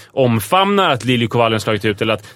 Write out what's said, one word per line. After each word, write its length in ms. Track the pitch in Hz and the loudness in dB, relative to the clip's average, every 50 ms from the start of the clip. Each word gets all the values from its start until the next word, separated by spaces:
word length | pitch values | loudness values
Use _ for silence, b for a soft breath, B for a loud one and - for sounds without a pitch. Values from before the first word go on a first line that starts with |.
| B B B | B B B
omfamnar 800 | - 135 123 117 110 - - 185 185 196 196 202 202 190 170 | 0 2 2 2 0 -2 0 0 2 2 2 2 2 2 0
att 140 | 143 120 101 | 0 -2 -2
Liljekonvaljen 560 | 120 127 120 120 110 - 120 117 113 113 110 | -2 0 0 0 -2 0 0 2 2 0 0
slagit 240 | - - 110 104 98 | -2 -2 -4 -2 -2
ut, 180 | 110 104 104 113 | -4 -4 -2 -2
eller 120 | 110 110 | -2 -2
att 100 | 104 B B B | -4 B B B